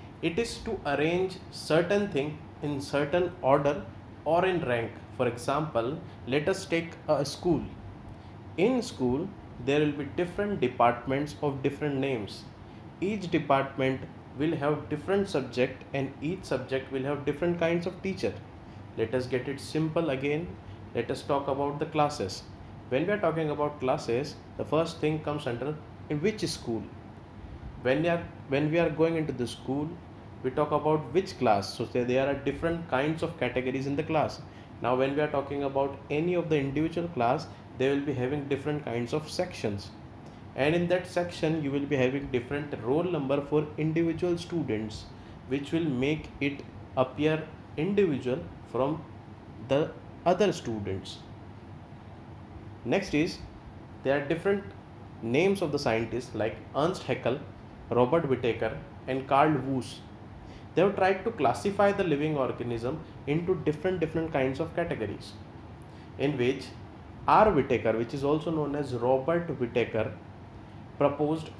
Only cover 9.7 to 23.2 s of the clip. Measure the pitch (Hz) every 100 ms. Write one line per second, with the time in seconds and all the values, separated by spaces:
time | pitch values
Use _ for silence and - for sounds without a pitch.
9.7 | 147 151 143 135 - 175 - 208 185 123
10.7 | - 120 120 131 135 147 - 147 135 139
11.7 | 143 151 135 139 120 98 - - - -
12.7 | - - - 175 214 175 165 - 135 131
13.7 | - 135 131 - - - 123 151 139 143
14.7 | 151 - 147 - 202 196 147 123 123 139
15.7 | - - 139 139 - 143 185 - 131 120
16.7 | 131 - 135 131 143 143 147 175 175 165
17.7 | 175 175 - 190 185 107 - - - -
18.7 | - - - 113 127 120 127 127 143 -
19.7 | 156 156 170 160 135 143 151 175 - -
20.7 | - - 117 117 139 - 139 139 135 143
21.7 | 147 156 151 147 - 95 - - - -
22.7 | - - 131 175 208